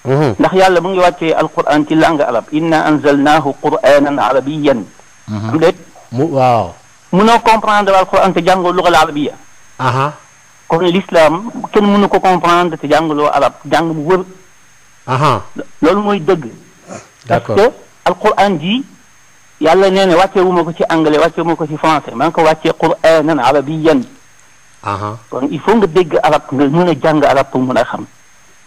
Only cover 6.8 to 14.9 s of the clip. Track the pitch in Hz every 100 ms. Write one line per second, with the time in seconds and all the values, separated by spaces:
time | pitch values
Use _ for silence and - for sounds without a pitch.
6.8 | _ _ - 175 220 240 240 220 214 208
7.8 | 196 190 185 190 190 175 170 185 175 180
8.8 | 175 165 160 147 139 - - - - -
9.8 | 127 127 143 147 - _ _ _ - 165
10.8 | 175 185 - 175 151 165 233 - 196 214
11.8 | 202 202 196 196 190 180 170 175 175 160
12.8 | 143 151 160 147 147 139 131 - 143 151
13.8 | 165 160 147 185 185 - _ _ _ _
14.8 | _